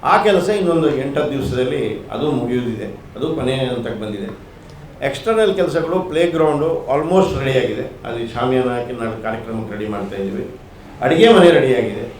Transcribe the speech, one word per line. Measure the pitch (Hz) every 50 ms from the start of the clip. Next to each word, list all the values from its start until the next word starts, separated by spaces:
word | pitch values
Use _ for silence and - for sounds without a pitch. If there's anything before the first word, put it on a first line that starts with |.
| -
ಆ | 143 185 208
ಕೆಲಸ | 202 214 196 175 - 185
ಇನ್ನೊಂದು | 214 202 185 170 165 160 160 147 139
ಎಂಟತ್ತು | 131 135 139 139 151 147 147
ದಿವಸದಲ್ಲಿ | 135 135 127 - 131 123 127 127 147 143 113 107 104 101 - -
ಅದು | - 127 139 151
ಮುಗಿಯುವುದಿದೆ, | 139 123 120 120 123 123 120 113 110 101 104 101 98 - - - -
ಅದು | 110 135 160 151
ಕೊನೆಯ | 139 127 127 135
ಹಂತಕ್ಕೆ | 131 131 123 123 120 113 117 107 104
ಬಂದಿದೆ. | 107 107 104 98 98 98 98 - - - - - - - - - - - - - 139
ಎಕ್ಸ್ಟರ್ನಲ್ | 139 139 - - 220 220 220 220 202 190
ಕೆಲಸಗಳು, | 185 175 156 143 165 156 160 175 185
ಪ್ಲೇ | - - 151 160 170 175
ಗ್ರೌಂಡು | 165 160 156 151 147 143 151 165 165 - -
almost | 120 131 147 156 160 185 190 180 165 135 135
ರೆಡಿಯಾಗಿದೆ. | 135 135 131 131 - - - - - - - - - 120
ಅದು | 117 117 117 113 113
ಶಾಮಿಯಾನ | 120 127 127 131 127 127 127
ಹಾಕಿ | 123 120 117 123
ನಾವು | 127 117 113 113 110 110
ಕಾರ್ಯಕ್ರಮಕ್ಕೆ | 110 113 110 113 - 113 113 110 107 101
ರೆಡಿ | 107 104 107 107
ಮಾಡ್ತಾ | 104 98 98 98 98
ಇದ್ದೀವಿ. | 98 98 98 - - - - - - - - - - - - - -
ಅಡುಗೆ | - 135 165 165 220 226
ಮನೆ | 220 190 175 170
ರೆಡಿಯಾಗಿದೆ. | 165 131 131 131 127 117 110 104 104 104 113 - -